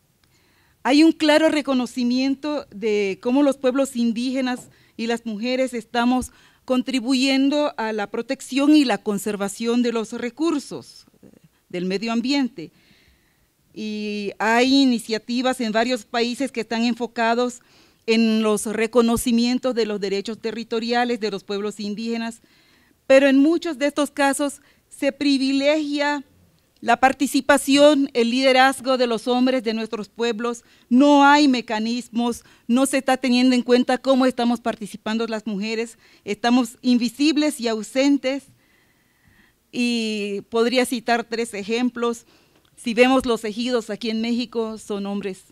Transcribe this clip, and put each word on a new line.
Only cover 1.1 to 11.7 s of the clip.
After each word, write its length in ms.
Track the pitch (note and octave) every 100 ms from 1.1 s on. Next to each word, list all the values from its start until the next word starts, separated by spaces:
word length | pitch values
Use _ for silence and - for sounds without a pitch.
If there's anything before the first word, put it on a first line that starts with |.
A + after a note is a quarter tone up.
claro 380 | D#4 D4+ D4+ D#4+
reconocimiento 1160 | D#4 C#4 C4 A#3 B3+ A#3+ B3+ C4+ C4+ D4+ D4 -
de 460 | G3+ A3 G#3 G3 F#3
cómo 220 | B3 C4
los 140 | C#4+ C4+
pueblos 400 | B3+ C4 C4+ A#3+
indígenas 720 | A#3 A3 B3+ C4 B3+ B3 - _ _ -
y 120 | A3+
las 180 | A#3 A#3
mujeres 480 | G3+ A#3+ C4 C4
estamos 580 | A#3+ - A#3+ A#3+ B3+ - - _ _ -
contribuyendo 1080 | B3+ C4 C4 A3+ C4 C4+ C4+ C#4 D4 D4 -
a 140 | A3
la 160 | A3 G3+
protección 680 | A#3 A#3 C4+ - B3+ D4 D4+
y 100 | B3+
la 120 | G3+
conservación 840 | G#3+ G3+ G#3+ G3+ G3 - A#3 A#3+
de 80 | A#3+
los 220 | A3+ G#3
recursos, 920 | A#3+ A#3+ A#3+ E4 D4 - D3 - - _ _ - _ _ _
del 160 | _